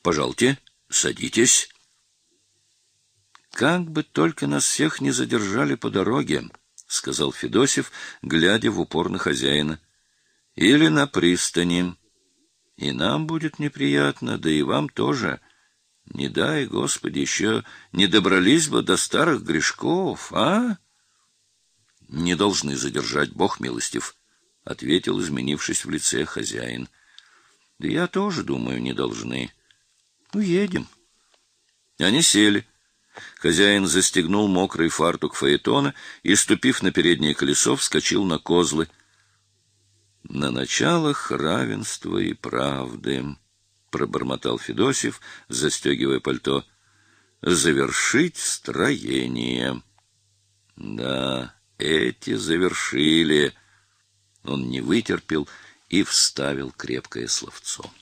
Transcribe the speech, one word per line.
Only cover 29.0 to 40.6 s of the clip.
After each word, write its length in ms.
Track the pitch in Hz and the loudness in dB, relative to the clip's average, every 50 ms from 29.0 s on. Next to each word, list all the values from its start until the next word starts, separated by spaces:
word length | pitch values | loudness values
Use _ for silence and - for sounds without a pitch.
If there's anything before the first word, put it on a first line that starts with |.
| 67 58 57 57 53 60 62 64 62 - _ _ _ _ _ _ _ _ _ _ _ _ _ _ _ _ - | -2 -4 -4 -6 -8 -6 -6 -6 -6 -8 _ _ _ _ _ _ _ _ _ _ _ _ _ _ _ _ -4
Уедем". 540 | 208 214 185 170 185 208 190 185 - - - _ _ _ _ _ _ _ _ _ _ _ _ _ _ _ _ _ _ _ _ _ - | -2 0 2 2 2 0 0 -2 -6 -6 -8 _ _ _ _ _ _ _ _ _ _ _ _ _ _ _ _ _ _ _ _ _ 0
Они 220 | 73 95 110 156 | 0 2 4 4
сели. 440 | 165 - - 104 107 107 104 98 - _ _ _ _ _ _ _ _ _ _ - - - - | 4 4 6 6 6 6 4 2 -4 _ _ _ _ _ _ _ _ _ _ -20 -20 -20 -14
Хозяин 500 | - - 82 85 87 101 101 101 101 98 | -2 0 2 4 6 6 6 6 4 2
застегнул 600 | 85 73 92 92 - - 92 82 80 98 104 107 | 2 2 2 2 2 2 0 0 2 2 2 2
мокрый 420 | 101 92 90 95 92 - - 82 80 | 2 2 2 0 0 0 0 0 0
фартук 460 | - - 78 85 85 - - - - | 2 2 2 2 2 0 -4 -4 -2
фаэтона 580 | - - 69 73 71 - 110 120 139 139 143 - - - - - - - | 0 2 2 2 2 2 2 2 2 2 0 -4 -8 -18 -20 -20 -6 2
и, 120 | - 101 | 2 4
ступив 460 | - - - 104 87 - 131 127 - | 4 4 2 2 2 4 0 0 2
на 100 | 95 92 | 0 0
переднее 440 | - 95 78 87 87 64 76 76 73 | 2 4 4 4 4 4 2 0 0
колесо, 400 | - 73 69 71 - - 62 67 | 0 0 0 2 2 2 2 0
вскочил 500 | 69 - - - 78 - - 95 95 101 | 0 -2 0 0 0 0 2 0 0 0
на 140 | 92 80 73 | 0 -2 -4
козлы. 500 | _ - 85 87 87 73 71 78 82 - _ _ _ _ _ _ _ _ _ _ _ _ _ _ _ _ _ _ _ _ _ _ _ _ _ _ - | _ 2 4 4 4 2 0 -2 -2 -4 _ _ _ _ _ _ _ _ _ _ _ _ _ _ _ _ _ _ _ _ _ _ _ _ _ _ -18
"На 260 | - - 67 73 67 | -10 -4 -2 -2 -2
началах 800 | 60 64 | -2 -4